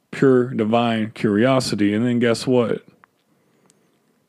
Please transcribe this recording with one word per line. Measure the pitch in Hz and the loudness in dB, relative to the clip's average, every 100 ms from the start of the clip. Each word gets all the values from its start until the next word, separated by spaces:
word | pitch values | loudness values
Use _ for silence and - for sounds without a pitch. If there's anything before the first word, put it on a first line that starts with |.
| - | -12
pure | - 139 127 123 | 0 4 4 2
divine | 123 107 117 120 113 107 | -2 0 0 0 -2 -6
curiosity. | - 113 101 127 131 123 104 101 | -4 0 2 2 0 -2 -2 0
And | 104 123 | 0 -2
then | 120 | 0
guess | 120 117 - | 0 -2 0
what? | 123 110 - - _ _ _ _ _ _ _ _ _ _ _ _ _ | 0 0 -4 -10 _ _ _ _ _ _ _ _ _ _ _ _ _